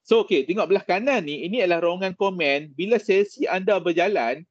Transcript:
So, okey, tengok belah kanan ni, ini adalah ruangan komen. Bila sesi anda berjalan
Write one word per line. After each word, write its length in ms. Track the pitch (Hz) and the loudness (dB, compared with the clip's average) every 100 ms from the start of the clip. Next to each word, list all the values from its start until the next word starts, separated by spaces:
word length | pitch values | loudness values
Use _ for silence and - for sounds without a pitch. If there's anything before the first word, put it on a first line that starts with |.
So, 240 | - 226 202 | 2 2 2
okey, 240 | 165 131 | 0 0
tengok 240 | 196 160 | -2 0
belah 120 | 196 - | 0 0
kanan 400 | 180 254 254 151 | -2 0 -2 -4
ni, 200 | 147 170 | -8 -6
ini 160 | 240 | -2
adalah 240 | 185 170 170 | 0 2 0
ruangan 320 | 180 190 185 | -2 -6 -2
komen. 560 | 196 185 147 143 151 | -2 0 0 0 -4
Bila 240 | 139 190 226 | -8 0 0
sesi 480 | 214 196 202 - - | 2 2 2 -2 -4
anda 320 | 185 190 190 | 0 0 0
berjalan 600 | 175 170 185 190 117 143 175 | 2 2 2 0 -2 -4 -10